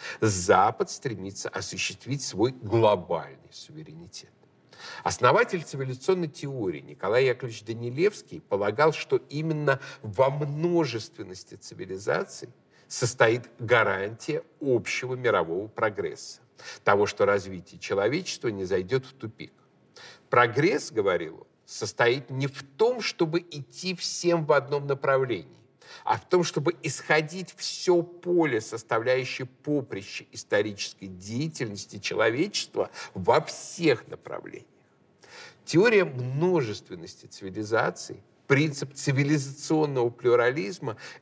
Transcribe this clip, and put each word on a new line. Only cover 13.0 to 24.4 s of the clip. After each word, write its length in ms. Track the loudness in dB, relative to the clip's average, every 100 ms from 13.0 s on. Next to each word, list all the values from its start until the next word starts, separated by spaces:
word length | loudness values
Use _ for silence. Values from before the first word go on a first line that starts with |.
| -4 2 2 2 -4 -12
гарантия 840 | 2 4 4 2 -4 -8 -6 -6 -6 _
общего 540 | 0 0 0 -6 -6
мирового 540 | -2 2 2 2 -2 -6
прогресса, 720 | -2 -2 0 -6 -6 -14 -18 _ _ -18 -4
того, 240 | 2 4 4
что 200 | 4 4
развитие 520 | 4 0 -10 -12 -16
человечества 680 | -4 0 2 0 -4 -4 -4
не 160 | -4
зайдет 420 | -2 -2 0 -2 -4
в 60 |
тупик. 400 | -12 -14 -12 -16 _ _ _ _ -20 -20 -20 _
«Прогресс, — 600 | 4 4 4 2 2 -2
говорил 420 | 0 2 2 -2 -10
он, — 40 | -20 _
состоит 680 | -16 -8 -8 2 2 2 -2
не 180 | -6 -6
в 160 | -6 -16 0
том, 240 | 2 2
чтобы 360 | -4 -2 0 0
идти 560 | -4 -12 -14 -8 -6
всем 520 | -6 -6 -2 0 0